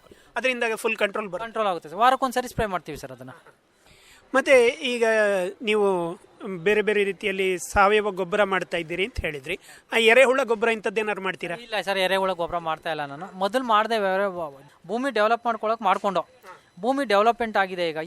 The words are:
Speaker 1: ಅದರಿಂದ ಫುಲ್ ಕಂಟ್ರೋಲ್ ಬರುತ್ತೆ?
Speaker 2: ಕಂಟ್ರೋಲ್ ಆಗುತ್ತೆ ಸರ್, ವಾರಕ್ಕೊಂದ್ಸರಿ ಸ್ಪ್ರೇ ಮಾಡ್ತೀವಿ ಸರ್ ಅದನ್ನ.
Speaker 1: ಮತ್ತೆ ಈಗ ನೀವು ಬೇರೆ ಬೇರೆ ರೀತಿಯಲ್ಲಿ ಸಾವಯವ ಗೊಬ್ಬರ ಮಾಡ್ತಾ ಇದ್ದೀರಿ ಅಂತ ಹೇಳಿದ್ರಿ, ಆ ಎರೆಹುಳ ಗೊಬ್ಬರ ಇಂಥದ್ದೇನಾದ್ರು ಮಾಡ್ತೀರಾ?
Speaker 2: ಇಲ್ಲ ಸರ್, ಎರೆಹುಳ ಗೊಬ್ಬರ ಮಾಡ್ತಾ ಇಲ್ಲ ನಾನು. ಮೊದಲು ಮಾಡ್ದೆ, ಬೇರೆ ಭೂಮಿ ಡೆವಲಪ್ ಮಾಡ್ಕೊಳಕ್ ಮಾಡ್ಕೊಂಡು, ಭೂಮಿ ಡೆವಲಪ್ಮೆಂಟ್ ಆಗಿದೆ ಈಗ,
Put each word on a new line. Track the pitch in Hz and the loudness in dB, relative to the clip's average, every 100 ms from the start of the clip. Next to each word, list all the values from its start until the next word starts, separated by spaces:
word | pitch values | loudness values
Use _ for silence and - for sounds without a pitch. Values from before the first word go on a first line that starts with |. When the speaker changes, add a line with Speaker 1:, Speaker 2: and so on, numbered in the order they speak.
| _ - _ 233 | _ -20 _ -4
Speaker 1:
ಅದರಿಂದ | 254 240 233 220 | -2 0 -2 -2
ಫುಲ್ | 233 220 | -4 0
ಕಂಟ್ರೋಲ್ | 202 220 208 | -2 -2 -6
ಬರುತ್ತೆ? | 180 226 | -8 -6
Speaker 2:
ಕಂಟ್ರೋಲ್ | 220 208 | -2 -2
ಆಗುತ್ತೆ | 170 151 | -2 -6
ಸರ್, | 175 | 2
ವಾರಕ್ಕೊಂದ್ಸರಿ | 240 262 262 254 247 | 4 4 0 -2 -4
ಸ್ಪ್ರೇ | - 220 180 | -4 -2 -4
ಮಾಡ್ತೀವಿ | 156 139 | -6 -12
ಸರ್ | 135 127 | -12 -16
ಅದನ್ನ. | 127 - - _ _ _ _ _ _ - _ 262 | -18 -20 -20 _ _ _ _ _ _ -20 _ 0
Speaker 1:
ಮತ್ತೆ | 302 262 240 302 269 | 6 6 6 2 -4
ಈಗ | 240 226 220 208 196 180 - 214 | 0 2 2 2 0 -2 -4 0
ನೀವು | 214 202 180 170 175 - - 226 185 170 | 2 2 0 -4 -8 -18 -14 -10 -4 0
ಬೇರೆ | 214 202 | 0 0
ಬೇರೆ | 208 196 | 0 -2
ರೀತಿಯಲ್ಲಿ | 185 208 190 190 180 - | -4 -6 -2 -2 -4 -2
ಸಾವಯವ | 202 196 214 208 185 | 2 4 4 0 -4
ಗೊಬ್ಬರ | 180 202 196 | -2 0 2
ಮಾಡ್ತಾ | 190 180 175 | 0 -2 -6
ಇದ್ದೀರಿ | 160 175 214 | -6 -6 -6
ಅಂತ | - 165 | -6 -8
ಹೇಳಿದ್ರಿ, | 147 139 - - - _ | -8 -8 -10 -12 -20 _
ಆ | 233 226 | 2 6
ಎರೆಹುಳ | 240 254 262 233 | 8 6 4 0
ಗೊಬ್ಬರ | 220 226 226 | 0 0 0
ಇಂಥದ್ದೇನಾದ್ರು | 226 208 214 208 190 | -2 -4 -4 -4 -4
ಮಾಡ್ತೀರಾ? | - 170 175 233 | -6 -8 -10 -6
Speaker 2:
ಇಲ್ಲ | 214 180 | -4 -2
ಸರ್, | 190 185 | 0 2
ಎರೆಹುಳ | 190 190 175 | 2 0 -2
ಗೊಬ್ಬರ | 165 170 165 | -4 -4 -4
ಮಾಡ್ತಾ | 156 170 156 | -4 -4 -6
ಇಲ್ಲ | 143 | -6
ನಾನು. | 143 190 185 | -10 -14 -4
ಮೊದಲು | 196 247 247 | -2 -2 2
ಮಾಡ್ದೆ, | 208 220 226 190 | 2 4 0 2
ಬೇರೆ | 190 202 175 156 139 147 _ 160 | 0 -2 -4 -8 -10 -20 _ -8
ಭೂಮಿ | 226 277 214 | -4 -2 0
ಡೆವಲಪ್ | 214 233 240 | 2 2 -2
ಮಾಡ್ಕೊಳಕ್ | 220 214 226 202 | -4 -4 0 2
ಮಾಡ್ಕೊಂಡು, | 196 202 180 - _ - - _ - | 2 0 -2 -4 _ -20 -20 _ -6
ಭೂಮಿ | 220 269 254 | -2 -2 2
ಡೆವಲಪ್ಮೆಂಟ್ | 202 220 226 226 208 | 4 4 2 0 0
ಆಗಿದೆ | 190 180 170 | 0 -2 -4
ಈಗ, | 156 | -4